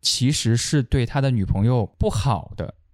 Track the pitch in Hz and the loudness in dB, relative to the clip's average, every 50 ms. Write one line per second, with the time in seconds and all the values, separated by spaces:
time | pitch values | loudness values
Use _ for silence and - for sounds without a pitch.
0 | - - - - 123 127 143 - - 113 113 120 - - - 147 127 - - 139 | -4 -4 -2 0 0 0 0 0 2 2 2 2 0 0 0 0 2 2 0 0
1 | 117 - - 143 135 135 127 110 95 92 - 95 104 117 127 123 104 - - - | 0 0 -2 0 0 2 2 0 0 0 0 2 2 2 2 2 0 -2 -4 -4
2 | - 214 - - - 135 110 82 - - - - 82 - - _ _ _ | -2 -2 0 0 0 0 -2 -2 -4 -8 -10 -10 -10 -10 -12 _ _ _